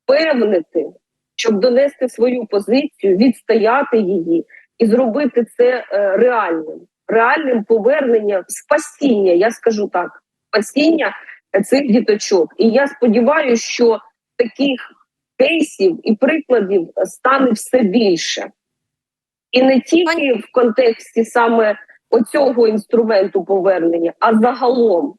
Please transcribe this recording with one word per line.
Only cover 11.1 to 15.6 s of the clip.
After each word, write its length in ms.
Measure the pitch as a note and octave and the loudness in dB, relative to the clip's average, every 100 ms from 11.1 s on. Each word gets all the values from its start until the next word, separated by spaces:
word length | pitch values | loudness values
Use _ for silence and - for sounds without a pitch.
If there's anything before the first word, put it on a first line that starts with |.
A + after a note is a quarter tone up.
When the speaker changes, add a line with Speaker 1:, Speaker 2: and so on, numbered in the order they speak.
| - - - _ G3 | -8 -20 -20 _ -4
Speaker 1:
е, 60 | |
цих 240 | G3+ C4 C#4+ | 0 0 2
діточок. 680 | A3 - G#3 - F#3+ D#3 - | 0 0 -2 0 -2 -2 0
І 100 | A3+ | 0
я 180 | A3+ C#4+ | 2 -2
сподіваюся, 760 | - B3 G#3+ A#3 D#4 C#4 A#3 - | -2 0 2 2 0 0 -2 -4
що 320 | - A#3 G#3+ - _ _ - | -2 0 0 -6 _ _ -6
таких 540 | A#3 - C#4 B3+ - _ _ _ _ - | -6 -4 -4 -4 -10 _ _ _ _ -2
кейсів 640 | C4+ E4 | 0 0